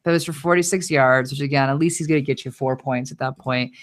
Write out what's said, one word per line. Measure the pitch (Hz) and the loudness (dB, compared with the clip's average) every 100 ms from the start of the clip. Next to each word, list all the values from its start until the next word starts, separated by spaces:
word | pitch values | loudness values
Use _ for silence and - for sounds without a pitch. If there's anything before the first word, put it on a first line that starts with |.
but | 170 | 0
it | |
was | 165 | 0
for | 165 | 0
forty-six | 143 165 175 170 190 - | -4 0 2 2 -2 0
yards, | 147 131 131 127 | 2 4 4 2
which, | 139 | -4
again, | 143 139 135 | 0 2 2
at | 143 | 2
least | 165 165 | 0 0
he's | 156 | 0
gonna | 156 | 0
get | 143 131 | 0 -4
you | 131 | -6
four | - 131 131 | -6 -4 -2
points | 139 123 123 | -4 -4 -6
at | - | -6
that | 131 131 | -6 -6
point. | 131 123 123 - | -4 -4 -4 -10